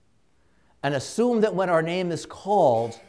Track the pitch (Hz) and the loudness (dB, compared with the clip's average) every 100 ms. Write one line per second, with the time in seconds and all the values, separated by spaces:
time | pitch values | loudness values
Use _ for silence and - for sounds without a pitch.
0 | _ _ _ _ _ _ _ - 139 139 | _ _ _ _ _ _ _ -6 -4 -4
1 | - - 247 233 214 175 180 165 160 180 | -4 0 2 2 2 0 0 0 0 -2
2 | 180 156 - - 190 202 147 113 117 - | -4 -6 -10 -12 -2 4 4 2 -2 -8